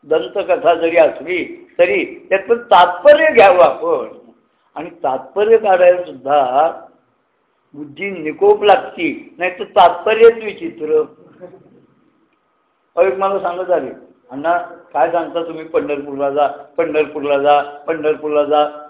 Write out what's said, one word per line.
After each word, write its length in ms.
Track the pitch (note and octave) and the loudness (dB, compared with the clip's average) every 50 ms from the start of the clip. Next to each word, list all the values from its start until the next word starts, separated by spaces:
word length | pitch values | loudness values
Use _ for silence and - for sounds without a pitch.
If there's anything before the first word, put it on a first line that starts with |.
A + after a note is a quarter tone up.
| _ | _
दंतकथा 680 | C#3+ - E3 - - - - F3 E3+ F3+ D3+ C3+ D#3+ E3+ | -2 -2 -2 -2 -4 -8 -8 -2 -2 -2 0 2 0 0
जरी 220 | D#3+ E3 E3 E3 | 2 -2 0 2
असली 720 | E3+ D#3 C3+ - - C3+ E3 F3+ E3+ C3+ F#2+ - - - _ _ - | 2 2 2 0 -6 -10 -8 -6 -6 -6 -8 -12 -20 -20 _ _ 0
तरी 480 | F3+ F3+ G3+ F#3 C#3 - - - - - | 0 0 2 -4 -4 -6 -10 -18 -4 -4
त्यातलं 260 | F#3+ G3 - - A#3 | -4 -4 0 -2 -4
तात्पर्य 760 | A#3 - - G#3 F3 F3+ F3+ - - - D4 D4 D4 D#4+ D#4 | -4 0 2 4 4 4 4 0 2 6 6 6 6 4 2
घ्यावं 320 | C4 A#3 G3+ G3 F3 F3 E3 | 6 6 6 6 8 6 4
आपण, 440 | C#3+ - - D#3 E3+ D#3 C3 A2+ G#2+ - - - - _ _ _ _ _ _ _ _ _ | 4 2 -2 -4 -4 -4 -4 -4 -10 -14 -20 -20 -20 _ _ _ _ _ _ _ _ _
आणि 160 | D3 D#3+ F3 | -14 -14 -14
तात्पर्य 640 | E3+ - - C#3 C3 C3+ - - _ G3 G#3+ A3 A3+ G#3+ | -14 -6 -4 -4 -4 -4 -8 -8 _ -2 2 4 4 2
काढायला 440 | A3 G3+ F#3 F3 F3+ F3+ F3+ F3+ | 4 2 2 4 4 4 4 2
सुद्धा 680 | F3 D#3+ C#3 C3 B2+ C3+ D3 D3 C3+ B2 B2+ C#3 D#3 E3+ - - - - _ _ _ _ _ _ _ _ _ _ _ _ _ _ _ _ - | -4 -10 -14 -12 -4 0 0 0 0 0 0 0 0 0 -4 -8 -18 -20 _ _ _ _ _ _ _ _ _ _ _ _ _ _ _ _ -20
बुद्धी 360 | C#3+ D3+ C#3+ C3+ D3 F#3+ G3+ | -18 -18 -18 -14 -10 -10 -10
निकोप 540 | F#3+ E3+ D3+ D3+ - - G3 G#3 G#3 G3+ G3+ | -8 -8 -8 -10 -4 0 2 2 2 4 4
लागती, 680 | G#3 F#3+ E3+ D#3+ - - E3 E3+ D3 A2 - - - _ - | 2 2 2 0 -8 -10 -6 -6 -6 -6 -8 -14 -20 _ -8
नाही 200 | F3 F#3 - - | -6 -6 -6 -8
तर 60 | G#3 | -14
तात्पर्यच 800 | - - G#3 F#3 A3+ - - - G#3+ A3 A3 A#3 A3+ A#3 A3+ A3 | -2 2 4 4 4 4 0 -4 -2 2 6 6 6 6 4 -10
विचित्र. 580 | G#3 - - E3+ D#3+ D#3+ D#3 D3+ D#3 D#3 D#3 D3 C#3+ - _ _ _ _ _ F3+ F3+ - - _ _ _ _ _ _ _ _ _ _ _ _ _ _ _ _ _ _ _ _ _ _ _ _ _ _ _ E3+ | -12 -12 -10 -14 -14 -12 -10 -4 -2 0 -2 -2 -2 -10 _ _ _ _ _ -20 -20 -20 -20 _ _ _ _ _ _ _ _ _ _ _ _ _ _ _ _ _ _ _ _ _ _ _ _ _ _ _ 0
एक 160 | F3+ G3 F#3 F#3+ | 0 0 0 -4
मला 200 | G3 G3 G3+ F#3+ | -4 -4 -4 -4
सांगत 320 | - F3 F3 F#3 F#3 F3+ | -6 -6 -8 -8 -4 -4
आले, 200 | F3+ D#3 C3+ A#2+ - - - _ _ _ _ _ | -4 -4 -4 -8 -14 -18 -20 _ _ _ _ _
"अण्णा, 280 | C3 C#3 D3 E3 F3 F3 - - - - - _ - | -14 -8 -4 -4 -4 -4 -4 -10 -18 -20 -20 _ -2
काय 180 | C#3 D#3+ E3 | -2 -2 0
सांगता 300 | E3 E3+ D#3+ D3 D3+ E3+ | 0 -4 -6 -6 -8 -8
तुम्ही, 220 | E3 E3 D#3+ D#3 D#3+ | -8 -8 -12 -14 -14
पंढरपूरला 680 | D#3+ - D#3+ D3 D3 D3 C#3 C#3+ C#3+ C#3 C#3 C#3+ C#3 | -6 -6 -4 -4 -4 -8 -8 -8 -12 -6 -4 -4 -4
जा, 160 | C#3 D3 D3 | 0 0 -2
पंढरपूरला 920 | - - - - _ _ - E3+ D#3+ D3 D3+ D3+ C#3+ - D#3 C#3 D3 C#3+ C#3 | -2 -4 -10 -20 _ _ -6 -4 -2 -2 -2 -2 -2 -6 -8 -4 -2 -2 0
जा, 240 | C#3 D3 D3 D3 | 2 2 2 2
पंढरपूरला 840 | C#3 - - - - - E3 D#3 D3 D#3 D3+ C#3 D3+ D3+ D3 D3 D3 | 0 -4 -14 -14 -8 -8 -8 -4 -2 -4 -4 -4 -6 -4 -2 -2 0
जा." 440 | C#3 D3 D3 D3 D3 - - - | 0 0 0 0 -2 -4 -14 -20